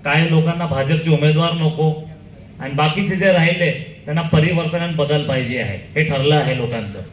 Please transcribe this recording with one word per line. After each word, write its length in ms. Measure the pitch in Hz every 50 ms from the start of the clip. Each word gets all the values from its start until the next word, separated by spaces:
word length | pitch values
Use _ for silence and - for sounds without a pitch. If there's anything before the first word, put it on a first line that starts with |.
| -
काही 260 | 143 147 160 165 160
लोकांना 340 | 160 160 160 165 170 175 170
भाजपचे 460 | 156 135 139 135 135 160 151 160 165
उमेदवार 420 | 151 143 147 151 156 160 170 170 165
नको, 560 | 165 156 151 - 151 160 156 156 - - - - - - - - - - - - -
आणि 140 | - 135 139
बाकीचे 420 | - - - - 202 202 - 190
जे 160 | 175 196 190
राहिले 680 | 180 170 165 175 180 180 175 151 131 - - - - - -
त्यांना 160 | 147 151 165
परिवर्तन 560 | 160 - 165 156 156 175 175 170 165 160 165
आणि 160 | 170 170 170 160
बदल 280 | 156 143 143 151 147 143
पाहिजे 380 | 135 135 127 123 117 127 123
आहे, 160 | 110 101 - - - - -
हे 80 | 151 156
ठरलं 320 | - 143 139 143 147 151
आहे 220 | 151 - 143 127
लोकांचं. 420 | 120 117 - 120 113 104 101 98 92 - -